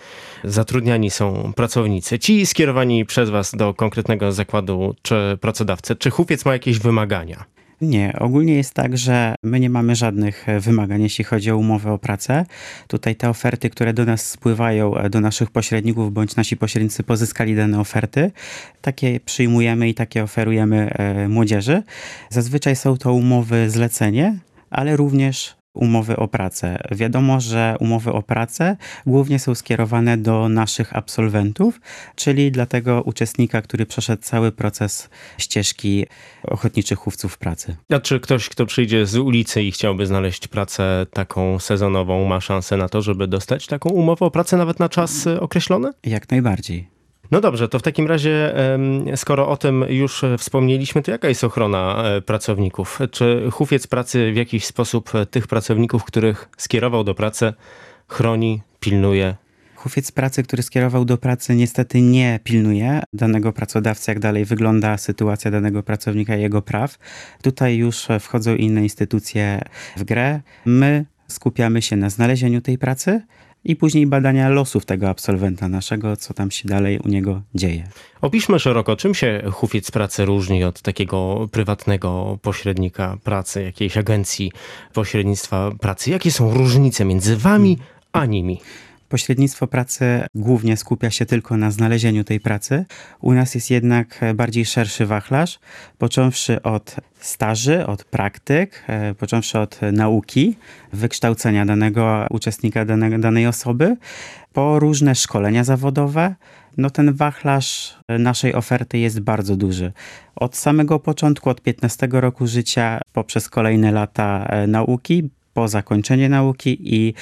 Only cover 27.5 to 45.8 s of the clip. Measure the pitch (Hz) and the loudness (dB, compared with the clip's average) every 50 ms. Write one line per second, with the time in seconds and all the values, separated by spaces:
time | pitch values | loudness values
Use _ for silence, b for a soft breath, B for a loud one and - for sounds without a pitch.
27.5 | 113 113 113 113 113 - - 113 113 113 113 120 - 107 - - 120 113 117 - | 0 0 0 0 0 0 0 0 0 0 0 -2 -2 -2 -2 -2 -2 -2 -2 -4
28.5 | - - 165 185 202 - B B B B B 135 123 139 135 139 139 131 - 131 | -2 0 0 0 0 -2 B B B B B 2 2 2 2 2 0 0 0 -2
29.5 | 120 - - - 117 113 113 110 120 120 117 120 117 113 107 113 113 110 113 113 | -4 -2 -2 -2 0 0 0 0 2 2 2 2 2 2 2 2 2 2 2 2
30.5 | 110 110 110 107 - - 113 - - 110 - - - - 110 107 104 104 101 104 | 2 2 0 0 -2 -4 -4 -4 -4 -6 -8 -4 -2 0 0 2 2 2 0 0
31.5 | 107 - 190 233 233 - B B B B B B B B - 143 139 139 143 139 | 0 0 0 0 0 -2 B B B B B B B B -2 0 2 2 2 2
32.5 | 131 123 120 120 - 120 117 123 120 120 120 117 110 - 117 110 - - 120 113 | 2 0 -2 0 -2 -2 0 2 0 0 0 -2 -2 -2 -4 -2 0 0 0 0
33.5 | - 113 107 - - 110 110 - - - - - 110 - - - 117 113 113 110 | 0 -2 -4 -4 -4 -4 -4 -4 -4 -4 -4 -2 -4 -4 -4 -4 0 0 0 0
34.5 | 104 - 107 104 - - 107 101 - - - - B B B B B B - - | 0 -2 -4 -4 -4 -4 -4 -4 -6 -8 -12 -16 B B B B B B -8 -4
35.5 | - 110 101 - - - - 101 98 101 - - B B B B B B B - | -2 -2 -2 -4 -4 -4 -2 -2 -2 -2 -2 -4 B B B B B B B -6
36.5 | - - - 113 - 107 101 - 101 - - 104 - - - 95 - - - 87 | -4 -2 -2 -2 -2 -2 -2 -2 -4 -4 -4 -6 -8 -6 -8 -10 -8 -8 -8 -8
37.5 | 82 - - - 82 - _ - 151 139 - - 139 127 - - 139 120 - - | -8 -8 -10 -12 -14 -12 _ -2 -2 -2 0 0 -2 -2 0 0 0 0 -2 -2
38.5 | - - 120 104 - - 120 104 113 110 104 95 107 120 135 135 120 117 107 - | -4 -2 -2 -2 0 0 0 2 2 2 2 2 2 0 2 2 2 2 2 0
39.5 | - 110 104 101 - - - 104 98 95 101 95 98 98 95 92 92 - - - | 0 0 0 -2 -2 -2 -2 0 0 0 0 0 0 0 0 -2 -4 -6 -10 -8
40.5 | - 104 98 - - - 95 95 92 92 92 - - 101 95 - - 92 92 92 | -6 -6 -6 -4 -2 -2 0 0 0 0 -2 -4 -4 -6 -6 -4 -2 -2 -2 0
41.5 | 95 92 - - 107 98 101 98 98 95 92 92 92 95 98 95 92 92 - - | -2 -2 -2 -2 -2 0 0 0 0 0 0 0 0 0 0 0 0 0 -2 -2
42.5 | 98 95 92 - 104 98 92 90 - 107 101 107 98 95 98 95 92 95 - - | -4 -4 -2 -2 -2 -2 -2 -2 -2 -2 -2 -2 -2 -2 -2 -2 -2 -4 -2 -2
43.5 | - 143 - - 147 139 - 170 196 180 165 160 170 - 185 165 - 160 170 - | -4 -4 -4 -6 -6 -4 -2 0 0 2 2 2 2 2 2 0 0 0 0 2
44.5 | 185 180 175 165 165 - 175 165 - 175 175 156 147 151 - 170 165 - 175 - | 2 2 2 2 0 0 -2 0 2 0 0 0 -2 -2 -2 -2 -2 -2 -2 -2
45.5 | - 175 - - 180 208 | -2 -2 0 0 0 0